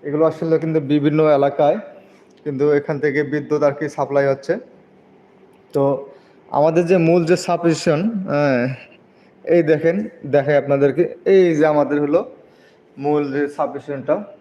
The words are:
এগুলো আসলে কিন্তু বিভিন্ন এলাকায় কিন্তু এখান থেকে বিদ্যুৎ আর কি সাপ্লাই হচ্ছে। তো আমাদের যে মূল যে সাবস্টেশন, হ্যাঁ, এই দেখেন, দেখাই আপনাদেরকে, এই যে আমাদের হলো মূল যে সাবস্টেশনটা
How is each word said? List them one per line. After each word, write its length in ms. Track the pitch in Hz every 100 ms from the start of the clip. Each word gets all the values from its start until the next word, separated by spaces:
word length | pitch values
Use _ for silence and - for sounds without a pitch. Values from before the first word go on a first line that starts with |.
এগুলো 220 | 147 147 160
আসলে 320 | 160 165 160
কিন্তু 220 | 160 160
বিভিন্ন 400 | 139 147 143 151 156 143
এলাকায় 400 | 143 139 147 196 - - - _ _ _
কিন্তু 200 | - 135 147
এখান 240 | 147 143 147
থেকে 220 | 147 139
বিদ্যুৎ 400 | 143 147 139 151
আর 100 | 143
কি 160 | 135 151
সাপ্লাই 380 | 143 135 139 139
হচ্ছে। 260 | 135 - 196 - - _ _ _ _ _ _ - _ _
তো 100 | 147 139 135 - - _ _ -
আমাদের 360 | - 151 165 170
যে 100 | 185
মূল 280 | 165 175
যে 120 | 160 175
সাবস্টেশন, 640 | - 170 170 156 - 151 208 220 185
হ্যাঁ, 400 | 143 147 127 123 131 - - _ _ _ _
এই 180 | - 175
দেখেন, 340 | 156 156 160 185 214 - -
দেখাই 300 | 143 139 143
আপনাদেরকে, 580 | 135 139 143 135 175 -
এই 320 | - 190 180 156
যে 100 | 151
আমাদের 340 | 151 135 147
হলো 200 | 143 151 - - _ _ _ _ _ -
মূল 340 | 139 151 143
যে 160 | 135 143
সাবস্টেশনটা 760 | - 143 143 139 139 127 160 208 -